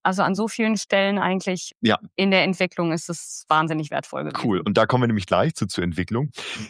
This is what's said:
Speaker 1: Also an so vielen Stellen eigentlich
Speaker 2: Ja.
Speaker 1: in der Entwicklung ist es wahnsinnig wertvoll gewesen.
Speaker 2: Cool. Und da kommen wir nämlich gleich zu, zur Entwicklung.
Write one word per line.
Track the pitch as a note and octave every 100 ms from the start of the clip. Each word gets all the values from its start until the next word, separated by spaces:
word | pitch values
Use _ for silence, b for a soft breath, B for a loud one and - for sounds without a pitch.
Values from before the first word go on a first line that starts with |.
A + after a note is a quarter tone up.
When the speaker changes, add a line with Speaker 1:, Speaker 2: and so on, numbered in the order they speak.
Speaker 1:
Also | - F#3
an | E3
so | F#3+ A3
vielen | - A3 G#3+
Stellen | - G3 G3 G3+
eigentlich | F3+ F#3 F#3+ F#3 - -
Speaker 2:
Ja. | A3+ G#3 - -
Speaker 1:
in | G3
der | F#3+ E3
Entwicklung | F#3 F#3 - E3+
ist | D#3+ -
es | E3 - - -
wahnsinnig | D#3 D#3+ D#3+ D3
wertvoll | C#3 - C3+
gewesen. | D3+ C3+ A#2+
Speaker 2:
Cool. | F#2
Und | D#2+ G#2
da | A2
kommen | B2+
wir | A#2+
nämlich | G#2+ F#2
gleich | F#2 C#3+ -
zu, | G2+
zur | -
Entwicklung. | F2 E2+ F2 A#2 D3 B B B B